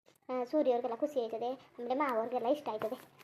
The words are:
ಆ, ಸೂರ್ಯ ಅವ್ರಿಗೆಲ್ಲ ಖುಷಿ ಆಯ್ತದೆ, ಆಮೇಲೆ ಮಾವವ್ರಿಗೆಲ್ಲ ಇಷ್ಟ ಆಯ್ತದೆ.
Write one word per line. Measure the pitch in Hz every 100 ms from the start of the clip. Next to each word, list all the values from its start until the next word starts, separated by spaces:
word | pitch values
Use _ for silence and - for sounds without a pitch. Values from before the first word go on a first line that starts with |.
| _ _ -
ಆ, | 254
ಸೂರ್ಯ | 240 302 262
ಅವ್ರಿಗೆಲ್ಲ | 240 247 226
ಖುಷಿ | 294 269
ಆಯ್ತದೆ, | 226 226 240
ಆಮೇಲೆ | 269 - - 240
ಮಾವವ್ರಿಗೆಲ್ಲ | 262 285 226 233 247 233
ಇಷ್ಟ | 294 -
ಆಯ್ತದೆ. | 214 220 254 - -